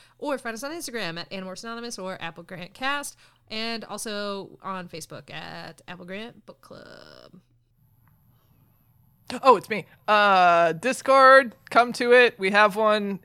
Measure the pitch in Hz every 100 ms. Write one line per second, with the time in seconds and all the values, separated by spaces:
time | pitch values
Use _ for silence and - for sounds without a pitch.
0 | _ - 294 262 233 220 277 330 277 233
1 | 175 165 - 190 185 190 233 233 233 220
2 | 185 185 165 165 170 180 175 - 262 285
3 | 285 - _ _ - 220 226 226 - 208
4 | 233 208 202 196 185 - 180 190 175 160
5 | - - 147 156 170 170 165 160 - 180
6 | 180 196 233 208 - - - - - -
7 | - 64 - - _ _ _ _ _ _
8 | _ _ _ _ _ _ _ _ _ _
9 | _ _ - 247 277 202 - 208 - _
10 | - 208 202 185 180 170 170 160 240 247
11 | - 269 262 269 247 - - 226 240 233
12 | 240 247 240 - 190 202 208 208 214 208
13 | 202 196